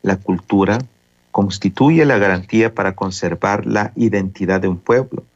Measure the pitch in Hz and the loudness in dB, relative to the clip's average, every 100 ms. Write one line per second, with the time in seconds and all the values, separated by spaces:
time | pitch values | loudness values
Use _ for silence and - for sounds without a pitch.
0 | 101 98 - 92 - 101 95 110 131 _ | -2 -4 -2 -6 -2 0 2 0 -4 _
1 | _ _ _ - 98 - 98 - 135 165 | _ _ _ -4 -4 -2 -4 2 4 4
2 | 147 120 98 92 92 110 113 - 95 92 | 4 4 2 0 0 2 2 0 -4 -2
3 | 95 95 90 85 98 101 110 107 107 - | -6 -4 -6 -2 -2 -2 -2 -2 -2 0
4 | 117 104 95 - 92 95 95 90 - 120 | 0 0 -4 -6 -2 0 0 -4 0 0
5 | - - - | 0 -10 -14